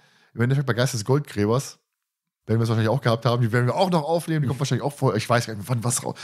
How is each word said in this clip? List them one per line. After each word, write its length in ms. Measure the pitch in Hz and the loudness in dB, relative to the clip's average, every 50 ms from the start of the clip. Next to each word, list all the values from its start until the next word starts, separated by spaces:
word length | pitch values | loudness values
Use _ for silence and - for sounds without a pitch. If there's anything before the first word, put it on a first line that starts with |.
| _ _ _ _ _ _ - | _ _ _ _ _ _ -4
im 80 | 113 | -2
Endeffekt 260 | 117 127 135 143 139 | 0 2 2 0 0
bei 60 | 123 104 | 0 0
Geist 200 | 117 127 131 - | 0 0 0 -2
des 120 | 107 101 | -4 0
Goldgräbers, 760 | - 135 151 143 - - 101 104 107 117 135 - - - _ _ _ _ _ _ _ _ _ _ _ _ _ _ | 0 0 0 0 -4 -2 0 0 2 2 0 -2 -4 -12 _ _ _ _ _ _ _ _ _ _ _ _ _ _
werden 120 | - 110 113 | 0 0 2
wir 40 | 117 | 2
es 60 | 113 | 2
wahrscheinlich 200 | 110 113 110 110 | 2 2 2 2
auch 120 | 120 135 | 0 2
gehabt 240 | - 120 113 117 - | 2 0 0 2 2
haben, 160 | 120 120 123 | 0 2 2
die 100 | 120 107 | 0 2
werden 160 | 120 123 123 | 2 2 2
wir 80 | 123 120 | 2 2
auch 140 | 175 196 190 | 2 2 2
noch 120 | 175 160 143 | 2 0 2
aufnehmen, 380 | 156 170 170 - 160 160 151 | 0 0 -2 0 -2 -2 0
die 60 | 139 | 0
kommt 120 | 117 123 127 | -2 -2 -2
wahrscheinlich 240 | 139 - 143 - 113 | -2 -2 -2 -2 -2
auch 100 | 143 - | -4 -2
vor, 220 | - 135 123 98 | 0 0 0 0
ich 140 | - - - | 0 0 2
weiß 160 | 120 120 - | 2 0 0
gar 80 | 110 110 | -2 -8
nicht, 140 | 104 98 - | -10 -6 -4
wann 140 | 127 117 113 | -4 -2 0
was 200 | 120 117 - - | -2 -2 -2 -4
raus, 120 | - - - | -6 -10 -10